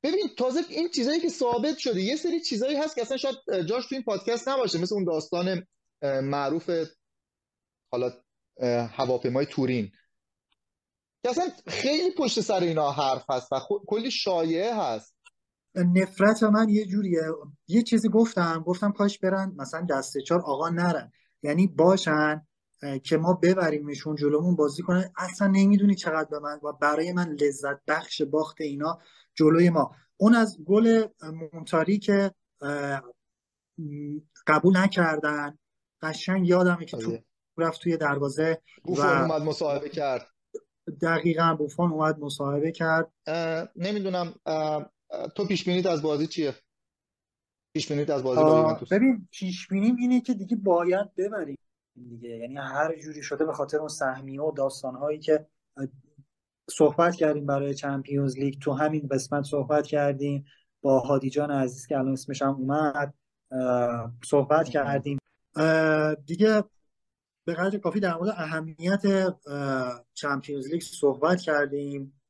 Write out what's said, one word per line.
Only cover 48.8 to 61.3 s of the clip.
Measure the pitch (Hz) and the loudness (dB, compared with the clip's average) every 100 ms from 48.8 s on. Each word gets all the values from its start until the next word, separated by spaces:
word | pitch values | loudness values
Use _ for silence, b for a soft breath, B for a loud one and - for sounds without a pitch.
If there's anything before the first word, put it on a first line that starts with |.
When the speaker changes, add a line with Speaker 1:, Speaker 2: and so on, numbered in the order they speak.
| 123 | 0
Speaker 2:
ببین، | 202 262 226 180 | 4 4 2 -4
پیش | - 185 180 - | -8 -8 -8 -4
بینیم | 196 214 247 | 0 2 2
اینه | 247 254 | 2 2
که | 247 | 2
دیگه | 208 185 226 | -4 -2 -2
باید | 196 170 175 185 202 | 2 4 4 0 -2
ببریم | - 196 214 156 139 _ _ _ | -4 -4 -4 -8 -12 _ _ _
دیگه، | 127 123 120 120 | -20 -18 -16 -14
یعنی | 117 120 139 | -12 -10 -10
هر | 135 135 160 156 | -8 -2 -2 -2
جوری | 156 151 | -10 -12
شده | - 151 | -8 -2
به | 156 | -2
خاطر | 151 139 151 | -2 -2 -2
اون | 151 | -4
سهمیه | 151 135 131 135 135 | -2 -2 -4 -10 -4
و | 156 143 | -4 -2
داستان‌هایی | 135 135 131 127 147 151 | -4 -4 -10 -6 -6 -4
که، | 156 151 151 _ _ - | 2 2 2 _ _ -10
اه، | 135 - _ _ _ _ _ _ - | -10 -10 _ _ _ _ _ _ -16
صحبت | - 151 147 170 175 | 2 2 4 2 2
کردیم | 156 147 143 | 0 0 -2
برای | 139 143 | -2 -2
چمپیونز | 143 143 139 139 139 139 131 | -4 -4 -6 -4 -2 -2 -2
لیگ، | 139 139 | -4 -2
تو | 147 | -4
همین | 135 151 156 139 | 0 0 -2 -2
قسمت | 135 131 143 | -4 -2 -4
صحبت | 143 147 127 147 147 | -2 -4 0 0 0
کردیم | 151 143 139 143 143 139 b b _ | 0 0 -2 -4 -4 -8 b b _
با | 143 135 | 4 4
هادی | 127 139 135 | 4 0 0